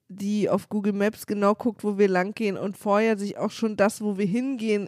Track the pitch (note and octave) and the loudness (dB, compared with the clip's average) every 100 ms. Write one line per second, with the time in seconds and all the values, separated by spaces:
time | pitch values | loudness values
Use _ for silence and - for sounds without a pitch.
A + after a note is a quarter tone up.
0 | - F#3+ G3+ G#3 F#3 G3+ - G#3+ G3+ G3+ | -20 -8 -4 0 2 0 -2 -4 -2 0
1 | G#3 - - G3+ G3+ G#3 B3 G3+ G#3 G3+ | -2 -2 -6 0 2 2 -2 -2 -4 2
2 | G3+ F3+ F#3+ G#3+ G#3+ F3 F#3 F#3+ G#3+ G3+ | 4 4 0 -2 -2 -2 -6 -4 2 4
3 | A3+ G3+ G3+ - G#3+ - A3 G3+ F#3+ - | 4 2 -2 -4 -6 -2 -2 2 2 2
4 | G#3 G3 G3+ A#3 C4+ B3+ A3 G#3 | -4 -2 0 0 -2 -2 0 0